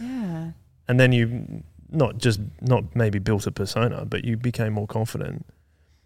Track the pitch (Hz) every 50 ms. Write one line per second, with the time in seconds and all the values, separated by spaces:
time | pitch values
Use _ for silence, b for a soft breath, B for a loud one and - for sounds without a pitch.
0 | 226 247 262 254 220 180 165 160 165 165 165 - _ _ _ _ _ - 123 127
1 | 131 123 123 120 117 113 120 120 107 - 107 107 - - - - - - - -
2 | 135 - - 120 - 123 110 101 104 101 - - - 127 127 104 113 - - 120
3 | 117 107 101 101 95 110 110 98 - 101 - - 101 98 - 110 117 120 98 -
4 | - 104 107 98 - 120 113 110 123 123 117 - 113 110 107 104 107 - - 110
5 | 113 - - 104 95 92 - - 165 - _ _ _ _ _ _ _ _ _ _
6 | _